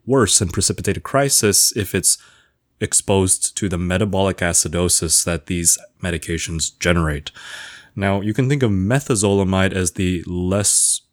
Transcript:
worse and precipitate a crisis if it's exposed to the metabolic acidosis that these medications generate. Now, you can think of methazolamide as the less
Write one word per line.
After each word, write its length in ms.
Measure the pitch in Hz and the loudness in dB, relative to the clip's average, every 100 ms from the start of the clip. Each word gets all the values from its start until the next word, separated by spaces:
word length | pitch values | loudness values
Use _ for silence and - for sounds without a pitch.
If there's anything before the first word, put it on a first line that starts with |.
| - | 0
worse 340 | 135 101 - | 2 4 2
and 120 | 90 | 0
precipitate 440 | - - 101 - 90 | -2 -2 -2 -4 -4
a 40 | - | -2
crisis 640 | 139 139 - 104 98 - 117 | 0 2 2 2 4 2 0
if 180 | 95 | -2
it's 220 | 95 - - - _ _ _ _ - | 0 0 -2 -6 _ _ _ _ -8
exposed 760 | 110 - - 98 92 - - - | -2 -2 2 2 2 0 -2 -4
to 100 | 98 | -4
the 100 | 87 90 | -2 0
metabolic 460 | 92 104 95 95 90 | 0 0 2 0 0
acidosis 840 | 87 82 - 85 87 - 82 - | 0 0 0 0 0 0 0 0
that 220 | - 82 - | 0 -4 -4
these 300 | 90 85 - - - | -2 0 -2 -4 -8
medications 800 | 90 82 - 82 - 82 - - | -6 -4 -4 -6 -6 -6 -6 -4
generate. 540 | 87 87 80 73 - - - - - - - - | 0 2 0 -2 -8 -18 -18 -16 -18 -20 -14 -4
Now, 220 | 98 98 | -2 0
you 140 | 104 | -2
can 140 | 107 127 | 0 0
think 140 | 147 | 2
of 80 | 120 | 2
methazolamide 1000 | 98 95 139 - 110 101 98 95 95 95 | 2 2 0 0 0 4 4 2 2 2
as 200 | 95 90 | 0 -2
the 300 | - 92 90 | 0 -2 -2
less 760 | 87 90 90 98 104 - - - _ | -4 -4 0 0 2 2 0 -2 _